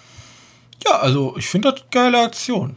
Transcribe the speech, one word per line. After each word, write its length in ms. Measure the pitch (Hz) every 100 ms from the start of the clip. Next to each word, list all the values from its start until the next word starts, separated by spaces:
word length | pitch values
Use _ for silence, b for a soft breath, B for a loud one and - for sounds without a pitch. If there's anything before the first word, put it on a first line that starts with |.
| B B B B B B B - 427
Ja, 140 | 107
also 340 | 131 139 131 -
ich 100 | -
find 160 | 185 262
das 80 | 262 -
geile 300 | 254 247 240
Aktion. 560 | 233 - - 226 131